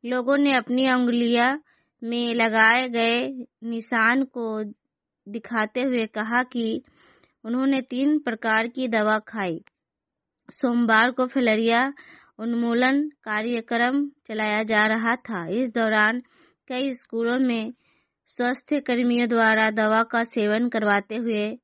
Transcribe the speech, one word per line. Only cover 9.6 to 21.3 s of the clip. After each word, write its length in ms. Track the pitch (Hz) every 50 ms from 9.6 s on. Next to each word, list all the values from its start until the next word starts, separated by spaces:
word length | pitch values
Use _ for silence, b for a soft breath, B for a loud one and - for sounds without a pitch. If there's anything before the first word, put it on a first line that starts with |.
| _ _ _ _ _ _ _ _ _ _ _ _ _ _ _ _ _ -
सोमवार 600 | - _ - 247 240 240 240 226 220 220 226 247
को 160 | 262 262 254
फैलेरिया 640 | 254 - 269 247 226 214 214 226 226 233 233 254 277 285 B B B B B B B B -
उन्मूलन 680 | 220 233 233 233 233 233 233 240 254 254 269 285 302 302 - _ _
कार्यक्रम 840 | 220 214 214 220 233 240 226 226 - 240 233 240 247 262 285 285 285 - _ _
चलाया 360 | - - 214 214 214 214 214 220
जा 220 | 214 226 208 214
रहा 280 | 214 220 226 226 233 233 240
था। 240 | _ - 226 185 170 165
इस 220 | 185 233 262 247 220
दौरान 480 | 240 226 220 214 214 214 214 226 247 247 b b b b b b b _ _
कई 220 | 254 254 269 277 254
स्कूलों 460 | 240 - _ - 226 233 233 247 262
में 320 | 262 254 233 226 220 226 240 _ _ _ _ _ _ _ _ _ _ _
स्वास्थ्य 500 | - - 247 247 247 254 _ - 302 285
कर्मियों 480 | 285 - 247 240 247 240 240 240 240 233
द्वारा 400 | 233 226 226 220 220 220 220 220
दवा 300 | 214 220 214 214 220 220 226
का 200 | 226 - 233 233
सेवन 440 | 233 - 240 208 208 214 220 240 240
करवाते 460 | - 226 214 208 202 202 196 _ 220
हुए 320 | 226 233 233